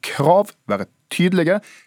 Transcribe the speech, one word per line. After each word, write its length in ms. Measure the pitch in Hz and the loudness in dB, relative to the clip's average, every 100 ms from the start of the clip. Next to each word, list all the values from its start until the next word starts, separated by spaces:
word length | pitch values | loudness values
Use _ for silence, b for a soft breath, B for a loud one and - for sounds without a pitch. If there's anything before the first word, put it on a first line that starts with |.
krav, 540 | - - 143 180 208 _ - | -12 -2 2 2 2 _ -6
være 180 | 101 98 _ _ | -6 -6 _ _
tydelige. 460 | - 180 185 160 202 B B | -2 0 2 0 -2 B B